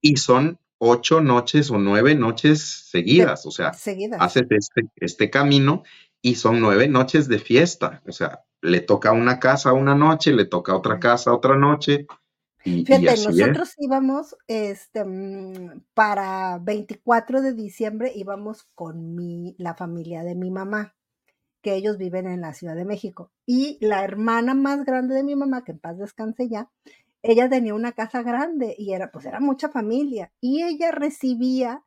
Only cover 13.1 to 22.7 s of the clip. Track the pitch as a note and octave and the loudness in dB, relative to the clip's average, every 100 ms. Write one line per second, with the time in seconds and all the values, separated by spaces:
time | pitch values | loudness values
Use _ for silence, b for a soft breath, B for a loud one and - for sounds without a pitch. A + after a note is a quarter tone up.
13.1 | A3+ G#3 - B3 - F4 - C#4+ C4+ C4 | 2 2 4 4 2 -4 -6 -2 0 0
14.1 | C#4 D#4 - - A3 G#3 G3 - A3 F#3+ | -2 -6 -18 -8 -6 -6 -8 -10 -8 -8
15.1 | F#3 G3 G3 F#3+ F#3 F3+ D3+ _ - G#3+ | -8 -10 -12 -14 -16 -16 -20 _ 0 2
16.1 | G3+ F#3+ F#3+ F#3+ F3 F3 G#3+ G#3 G3+ - | 0 -4 -4 -6 -6 -4 -6 -6 -12 0
17.1 | A#3 A3 C4 C4+ A#3 G#3 - G#3+ G#3+ B3 | 0 2 -2 -2 -4 -10 -8 -8 -4 -8
18.1 | G#3+ F#3+ G3 G#3 A3 _ _ E3 E3 E3 | -8 -10 -10 -10 -16 _ _ -14 -12 -12
19.1 | E3+ F3 E3+ F3 F#3 F3 D#3+ E3+ E3+ E3 | -10 -10 -10 -14 -10 -12 -10 -10 -10 -10
20.1 | E3 F3 F3 F#3 F#3 G3 G#3 G#3 _ _ | -10 -8 -8 -8 -8 -6 -6 -8 _ _
21.1 | _ _ _ _ _ G#3 F#3+ G3+ G#3 F#3 | _ _ _ _ _ -4 -2 -2 -4 -6
22.1 | F3+ F#3 F3+ E3 C#3+ F3 | -6 -6 -8 -10 -12 -12